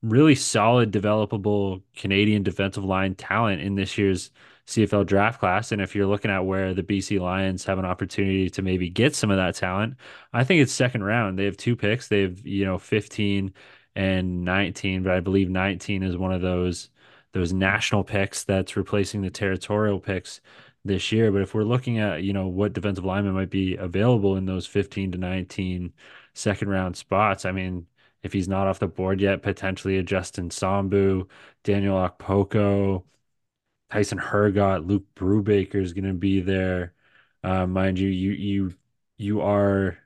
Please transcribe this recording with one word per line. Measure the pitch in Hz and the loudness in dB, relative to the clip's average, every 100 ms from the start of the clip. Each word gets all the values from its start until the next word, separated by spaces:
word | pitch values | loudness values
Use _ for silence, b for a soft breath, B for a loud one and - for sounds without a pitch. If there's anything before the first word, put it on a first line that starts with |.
really | 117 113 156 | 4 6 8
solid, | 135 - 110 107 123 113 | 6 4 2 4 6 4
developable | 101 104 107 104 110 98 104 98 95 _ - | 2 2 2 0 -2 0 0 0 -4 _ -10
Canadian | 98 98 107 107 | 0 4 4 4
defensive | 95 87 98 98 | 2 0 -2 -2
line | 95 95 95 | -2 0 0
talent | 90 - 101 113 95 | -4 -2 0 2 0
in | 90 | -2
this | 98 95 - | -2 -2 0
year's | 101 92 - B B B - | 2 2 -4 B B B -6
C | - | 0
F | 107 | 2
L | 104 | 2
draft | 98 98 104 123 | 2 4 2 2
class. | 95 92 107 | 0 0 -2
And | 107 | -4
if | 95 | -4
you're | 104 98 | 0 0
looking | 101 110 | 0 0
at | 98 | -2
where | 95 95 95 | -2 -2 -2
the | 92 | -2
B | 90 101 | -2 -2
C | 92 101 | 0 -2
Lions | 90 92 95 92 | 0 -2 -2 -2
have | - 95 | -2 -2
an | 92 | -2
opportunity | 90 98 - 98 95 92 | -4 -6 -2 0 2 0
to | - | -2
maybe | 95 92 87 | -2 -2 -2
get | 90 127 143 | 2 0 2
some | 107 | 0
of | 98 | 2
that | 92 | 0
talent, | 87 92 92 110 131 B B B | -2 -4 -2 -4 -6 B B B
I | 120 | -2
think | 127 180 | 2 4
it's | 127 | 4
second | - 123 123 | 2 0 0
round. | 98 117 107 92 | 0 0 0 0
They | 101 | -2
have | 95 | -2
two | - 120 | -4 -2
picks. | 101 117 - | 0 -2 0
They | 104 | 0
have, | 98 90 - | 0 -4 -6
you | 98 | -2
know, | 98 90 | -2 -2
fifteen | - 110 - - 101 101 95 - B B B - | 0 -2 -2 -4 -2 -2 -4 -10 B B B -2
and | 95 92 92 90 | 0 0 -2 -2
nineteen, | 87 92 98 - 101 95 | 0 0 0 -2 -4 -2
but | 92 | 0
I | 90 | 0
believe | 90 98 92 | 2 2 2
nineteen | 92 95 90 - 98 | 0 -2 -2 -4 -4
is | 95 87 | -2 -2
one | 92 | -2
of | 92 | -2
those, | 90 90 90 87 - b b b b | 0 0 -2 -4 -10 b b b b
those | 95 87 | -4 -2
national | 92 95 104 - 104 | 2 2 2 0 0
picks | 95 104 98 - | 0 -2 -2 -4
that's | - 98 92 - | -2 -2 -2 -4
replacing | 92 104 95 104 | -2 -2 -2 -2
the | 95 | -6
territorial | - 101 95 - 104 107 98 | -4 -4 -4 -2 0 0 -2
picks | - 92 - - B B B B | -4 -6 -6 -20 B B B B
this | 98 95 - | -4 -2 0
year. | 110 113 | 2 4
But | 98 | 2
if | 95 | 0
we're | 110 | 0
looking | 107 123 123 117 | 0 0 0 -2
at, | 107 78 | -2 -2
you | 98 | -2
know, | 98 92 | -2 -2
what | 90 104 | -2 -2
defensive | - 95 92 | 0 -4 -4
linemen | 92 95 101 | -2 0 0
might | 95 95 | 0 -2
be | 98 95 92 | 0 -2 -2
available | 92 92 113 123 98 95 | -4 0 4 4 4 0
in | 95 | -2
those | 95 90 | -4 -4
fifteen | 101 98 - 98 | -2 -2 -4 -6
to | 90 | -4
nineteen | 90 92 87 - 92 90 87 - B B B | -4 -4 -6 -6 -4 -4 -8 -12 B B B
second | - - 101 101 | -4 -2 0 0
round | 95 92 87 | -2 -2 -6
spots, | - 95 107 95 95 | -2 2 2 0 -4
I | |
mean, | 95 92 90 85 _ b b | -4 -4 -6 -10 _ b b
if | 107 | -6
he's | 101 92 | -2 0
not | 95 98 | 0 0
off | 92 | 0
the | 98 | -4
board | - 92 95 | -2 -2 2
yet, | 98 95 | 2 0
potentially | - 95 95 92 95 95 | -2 -4 -4 -4 -2 -2
a | |
Justin | 87 95 92 - 87 | 0 -2 -2 -8 -8
Sambu, | - 95 101 98 98 98 95 95 B B B | -4 0 0 2 2 2 0 -4 B B B
Daniel | - 101 98 95 | -2 0 2 2
Okpoko, | 92 - - 98 98 110 101 101 98 95 - _ _ _ _ _ _ _ _ | 0 -4 0 2 2 2 2 2 0 -2 -6 _ _ _ _ _ _ _ _
Tyson | 104 101 92 | -2 -2 -2
Hergott, | - 104 104 101 98 95 80 | -2 2 4 4 2 2 0
Luke | 98 - - | -2 -2 -6
Brubaker | 92 107 101 101 92 101 | 0 2 4 2 2 -2
is | 92 | -4
gonna | 87 98 | -4 -4
be | 92 98 95 | -2 0 0
there. | 92 95 92 90 87 _ b b b b | 0 0 0 -2 -6 _ b b b b
Uh, | 92 92 92 | -2 0 0
mind | 92 95 92 | 0 0 0
you, | 98 | 0
you, | 95 95 | 0 -2
you, | 101 101 98 95 90 _ _ _ _ | -2 -4 -2 -2 -6 _ _ _ _
you | 101 107 | -4 -2
are | 90 101 101 98 95 85 | 2 2 4 2 0 -4